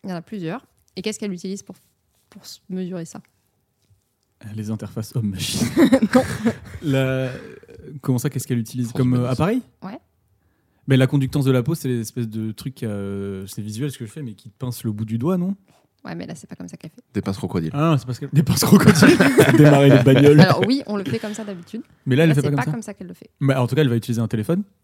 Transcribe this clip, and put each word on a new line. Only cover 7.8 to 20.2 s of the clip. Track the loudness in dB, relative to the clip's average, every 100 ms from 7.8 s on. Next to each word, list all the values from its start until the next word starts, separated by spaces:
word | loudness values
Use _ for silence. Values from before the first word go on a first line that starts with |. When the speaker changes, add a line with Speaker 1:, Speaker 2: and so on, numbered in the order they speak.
| -18 -10
Speaker 2:
Comment | -4 -2
ça, | -2
qu'est-ce | -6 -4
qu'elle | -6
utilise | -4 -6 -6
comme, | -2 0
euh, | 0 -2
Speaker 3:
Transhumanisme. |
Speaker 2:
appareil ? | -2 0 -2 -6 _ -18
Speaker 1:
Ouais. | -18 _ _ _ _ _ _ _ _ 0
Speaker 2:
Mais | 2
la | 2
conductance | 0 -2 -2
de | 0
la | 0
peau, | 0 -4
c'est | -4
l'espèce | -6 -6 -8 -8
de | -6 -8
truc, | -10 -14 -10
euh, | -8 -8 -8 -8 -8 -10 -12
c'est | -12
visuel | -12 -8 -8
ce | -10
que | -16
je |
fais, | -14
mais | -14
qui | -16 -20
te | _
pince | -12 -8
le | -8
bout | -6
du | -6 -4
doigt, | -2 -2
non ? | -4 -8 _ _ _ _
Speaker 1:
Ouais, | -16
mais | -14 -12
là, |
c'est | -16 -18
pas | -18
comme | -18
ça | -18
qu'elle | -20
fait. | _ _
Speaker 3:
Des | -8
pinces | -6 -8
crocodiles. | -6 -4 -4
Speaker 2:
Ah, | -2 0 0
c'est | -2
parce | -10
que | -2
des | 0
pinces | 2 0
crocodiles. | 4 6 6 6 6 6 4
<laughs> | 6 4 8
Démarrer | 8 8 8
les | 8
bagnoles. | 6 6